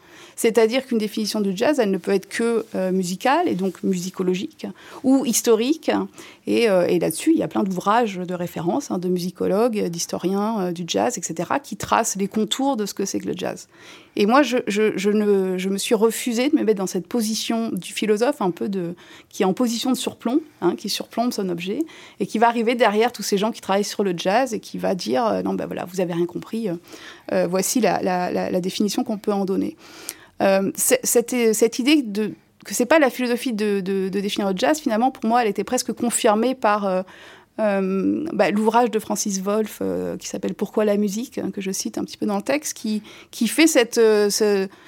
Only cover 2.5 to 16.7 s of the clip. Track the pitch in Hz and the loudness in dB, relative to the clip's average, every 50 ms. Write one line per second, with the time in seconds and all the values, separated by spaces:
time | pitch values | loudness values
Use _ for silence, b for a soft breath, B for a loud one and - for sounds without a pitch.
2.5 | 233 220 220 - - 190 185 185 185 190 185 175 190 185 - 254 277 330 359 320 | 0 0 -2 -4 -4 -4 -2 0 0 0 0 -2 -6 -2 0 2 2 2 2 0
3.5 | 208 175 190 190 170 - - 196 190 180 170 185 - - 185 185 185 180 214 - | 0 0 -2 -4 -4 -2 -2 -2 -2 0 -4 -6 -6 -2 -2 0 0 -2 -4 -10
4.5 | - - - 202 185 B B B B B - 262 269 269 220 226 214 - - 240 | -12 -12 -14 -14 -14 B B B B B 2 2 4 4 2 0 -2 0 4 4
5.5 | 226 208 233 262 330 330 - - 214 196 190 196 B B B B B B _ 208 | 4 4 4 0 0 0 0 0 0 0 -2 -6 B B B B B B _ 0
6.5 | 208 220 233 214 190 180 175 - 185 170 170 165 160 - - 311 330 - 180 156 | 2 2 4 4 4 4 4 4 2 2 2 0 -2 0 2 2 2 2 2 0
7.5 | - 220 214 190 185 180 - 196 214 240 247 214 190 180 180 170 180 170 175 170 | -2 -2 -2 0 -2 -2 0 2 2 2 2 0 -2 -6 -6 -6 -6 -6 -6 -6
8.5 | - 175 160 170 - 277 - - 214 180 175 180 180 180 170 185 180 - 185 185 | -6 -4 -2 -2 -2 -2 -4 -4 -6 -4 -2 -2 -2 0 -2 -4 -4 -2 -2 0
9.5 | 185 202 233 254 220 208 190 180 170 165 - - - 190 - 170 196 202 208 220 | 2 2 2 0 0 -2 -4 -4 -4 -6 -6 -6 -6 -4 -2 0 0 0 0 -2
10.5 | 233 208 180 180 170 175 175 160 - 190 202 - - 190 - - 165 175 170 - | -2 -2 -2 -4 -4 -6 -6 -2 0 2 2 2 0 -4 -6 -6 -6 -6 -4 -2
11.5 | - 285 - - 214 - - - 208 208 214 - - 190 202 196 - 214 214 214 | -2 -4 -4 -6 -10 -10 -2 2 2 2 2 0 -2 -4 -4 -2 -2 -2 -2 -2
12.5 | - - 269 277 277 214 208 196 - - 196 196 - 202 185 190 - 180 - 120 | -2 -2 0 0 0 -2 -4 -6 -4 -6 -6 -4 -4 -6 -4 -4 -6 -4 -4 -6
13.5 | - - - B B B B B B B B B B 208 208 196 240 285 294 226 | -6 -8 -14 B B B B B B B B B B 0 2 6 6 4 4 4
14.5 | 247 247 - - 196 208 214 214 - 190 185 208 208 214 208 208 202 196 190 185 | 2 -2 0 0 0 2 2 2 0 0 0 2 2 2 4 4 4 2 2 0
15.5 | 185 185 185 196 196 190 - - 247 196 220 226 220 - - 247 226 226 247 294 | -2 -2 -2 -2 -2 -2 0 0 2 4 4 2 2 0 -4 -2 0 0 2 2
16.5 | 311 240 208 208 | 2 2 4 2